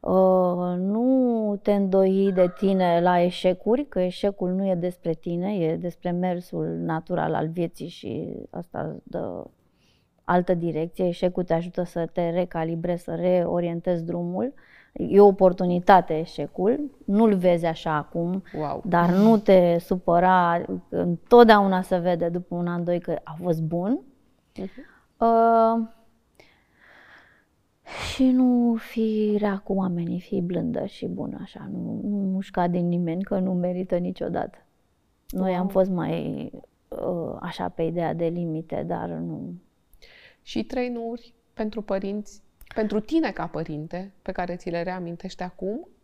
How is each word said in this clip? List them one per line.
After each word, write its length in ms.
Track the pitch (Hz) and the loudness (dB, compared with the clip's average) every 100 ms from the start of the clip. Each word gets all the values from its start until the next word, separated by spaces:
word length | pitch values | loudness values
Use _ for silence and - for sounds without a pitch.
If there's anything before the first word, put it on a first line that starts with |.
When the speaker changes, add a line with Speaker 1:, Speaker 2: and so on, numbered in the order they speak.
Speaker 1:
Uh, 760 | - 185 190 185 180 180 180 180 | 2 4 4 4 2 0 -2 -2
nu 800 | 190 214 247 262 247 233 214 202 | -2 0 2 2 2 0 -2 -4
te 100 | - | 0
îndoi 560 | 202 196 190 190 190 196 | 0 2 4 4 4 2
de 180 | 185 180 180 | 4 2 2
tine 420 | 196 190 180 170 | 0 2 4 4
la 180 | 180 180 | 4 4
eșecuri, 680 | 175 180 180 185 - 247 294 | 2 2 0 0 0 0 0
că 120 | - | -2
eșecul 500 | 180 180 202 196 180 | -4 -2 -4 -2 -4
nu 160 | 185 196 | -2 0
e 80 | |
despre 380 | 180 180 175 - | 0 -2 -4 -6
tine, 400 | 160 - 175 185 | -6 -4 -4 -4
e 220 | 208 160 165 | -2 -2 -2
despre 340 | 175 170 180 | -6 -6 -4
mersul 560 | 175 180 175 180 170 160 | -2 -2 -2 -6 -6 -6
natural 680 | 165 170 160 - 175 156 | -6 -4 -6 -4 -2 -2
al 140 | 156 160 | -2 -4
vieții 400 | 165 170 - 170 | -4 -6 -6 -14
și 460 | - - 113 165 - - | -12 -10 -8 -8 -12 -12
asta 400 | - 170 - - | -14 -12 -8 -8
îți 60 | - - | -10 -10
dă 340 | - 104 87 - _ _ _ _ _ _ _ | -8 -8 -10 -14 _ _ _ _ _ _ _
altă 300 | - 175 180 | 0 0 2
direcție. 520 | 175 170 156 165 - 185 | 0 0 -4 -6 -2 -2
Eșecul 360 | 170 185 180 | 0 -2 -2
te 100 | 180 | 0
ajută 280 | 165 175 - | -2 -2 -6
să 240 | 175 - 165 | -6 -4 -6
te 180 | - 170 | -2 -2
recalibrezi, 720 | 170 180 170 160 165 170 175 | -2 -2 -4 -4 -4 -4 -6
să 120 | - | -6
reorientezi 920 | 165 175 180 170 175 175 170 170 175 | -4 2 2 2 0 -2 -4 -2 -2
drumul. 480 | 165 175 175 185 240 - - - _ | -2 -6 -4 -4 -6 -8 -20 -20 _
E 280 | - 160 190 | -8 2 8
o 60 | 202 | 8
oportunitate 920 | 196 190 180 180 175 175 190 170 156 | 8 4 4 0 0 6 6 6 -4
eșecul, 720 | 165 - 147 - 185 269 294 _ | -4 -8 -8 -2 0 0 -4 _
nu-l 300 | - 202 226 | -2 2 4
vezi 320 | 196 180 175 165 | 4 4 2 0
așa 280 | 165 - 151 | -4 -2 -2
acum, 460 | 147 170 170 185 - - | -2 -4 -4 -4 -6 -8
Speaker 2:
Wow. 240 | 151 143 - | -6 -6 0
Speaker 1:
dar 240 | 175 175 | 2 4
nu 280 | 180 214 226 | 6 6 6
te 400 | 208 190 175 170 | 8 6 8 2
supăra, 840 | - 185 - 170 185 185 175 170 - 185 - | 0 -4 2 4 6 6 4 0 -2 -8 -6
întotdeauna 960 | 175 175 170 - 240 233 208 196 185 | -4 -2 -2 6 8 10 8 6 0
se 140 | 185 185 | 0 0
vede 320 | 170 175 170 | 0 0 0
după 260 | 175 175 | -4 -6
un 120 | 175 175 | -4 -4
an, 180 | 175 | -4
doi 160 | 170 175 | -2 -2
că 180 | 175 165 | -2 -6
a 120 | - 156 | -6 -8
fost 200 | 180 160 | -2 -2
bun. 380 | 160 170 185 285 - _ _ _ _ - | -2 -2 -2 -4 -6 _ _ _ _ -12
Speaker 2:
Mhm. 140 | 190 - 277 _ _ _ 226 | -12 -12 -20 _ _ _ 2
Speaker 1:
Uh, 600 | 226 226 226 226 226 226 - _ _ _ _ - _ _ _ - - - - _ _ _ _ _ _ - - - | 4 6 6 4 2 -4 -10 _ _ _ _ -20 _ _ _ -20 -20 -20 -20 _ _ _ _ _ _ -16 -10 -10
și 120 | - 262 | 0 4
nu 440 | 254 254 247 240 | 6 4 4 2
fi 640 | 226 - - 220 214 214 208 | 0 -4 -4 -2 0 0 0
rea 200 | 208 196 | 0 -4
cu 140 | - | -4
oamenii, 480 | 190 190 175 170 180 | -2 -2 -2 -4 -6
fi 200 | - 196 | -4 -4
blândă 460 | 175 175 170 - 202 | -2 -4 -4 -4 -6
și 200 | - - | -8 -10
bună, 320 | 180 - - | -8 -10 -10
așa, 260 | 190 - - | -14 -16 -12
nu, 280 | - - 113 | -10 -8 -8
nu 140 | - 208 | -6 -4
mușca 500 | 196 190 190 - 175 | -2 -4 -4 -2 0
din 220 | 175 175 | 0 0
nimeni, 340 | 175 170 165 | 0 -2 -4
că 160 | 196 190 | -4 -2
nu 140 | 185 | 0
merită 440 | 180 180 180 185 175 | -2 -2 -4 -4 -2
niciodată. 600 | 175 185 170 170 - - _ _ _ _ _ _ _ | -4 -6 -6 -6 -6 -10 _ _ _ _ _ _ _
Noi 240 | 185 190 | -4 -2
am 80 | 180 | -2
Speaker 2:
Wow. 80 | 185 | 0
Speaker 1:
fost 220 | 190 190 | 0 0
mai, 600 | 180 160 165 160 160 - - - _ _ | 0 -2 -4 -6 -8 -10 -14 -20 _ _
uh, 480 | - - 175 165 - | -8 -6 -6 -6 -8
așa, 280 | 175 - 180 | -12 -8 -8
pe 140 | - | -4
ideea 300 | 165 170 165 | -6 -4 -4
de 120 | 165 165 | -2 -4
limite, 580 | 175 170 160 165 - 165 | -4 -6 -6 -8 -8 -6
dar 220 | 170 170 | -6 -6
nu. 460 | 165 170 156 - 175 _ _ _ _ - - - _ | -8 -8 -8 -10 -14 _ _ _ _ -20 -20 -20 _
Speaker 2:
Și 220 | - - | -10 -8
trei 240 | 214 254 247 | -6 -6 -6
nu-uri 460 | 240 233 233 - _ _ | -6 -8 -10 -14 _ _
pentru 280 | - 214 220 | -8 -8 -6
părinți, 600 | 208 196 196 208 208 - _ _ - | -6 -4 -4 -6 -10 -18 _ _ -12
pentru 260 | - 214 208 | -4 -2 -2
tine 300 | 214 320 285 | -2 -2 -2
ca 160 | - 165 | -4 -8
părinte, 640 | 151 160 151 156 175 196 _ | -6 -8 -8 -8 -10 -12 _
pe 100 | - | -12
care 240 | 190 180 180 | -8 -6 -6
ți 140 | - | -6
le 120 | 170 | -6
reamintești 600 | 170 185 170 170 185 - | -6 -8 -8 -10 -12 -10
acum? 460 | 180 - 190 233 381 _ | -12 -8 -8 -8 -12 _